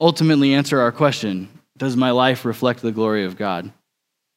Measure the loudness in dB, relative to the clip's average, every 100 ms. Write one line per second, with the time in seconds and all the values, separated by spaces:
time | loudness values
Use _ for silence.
0 | 0 2 2 4 4 2 2 2 0 2
1 | 0 0 -4 -6 -8 -18 _ -8 -4 0
2 | 0 2 2 0 -4 -2 -2 -2 -4 -2
3 | -2 -2 -4 -6 -6 -6 -8 -16 _ _
4 | _ _ _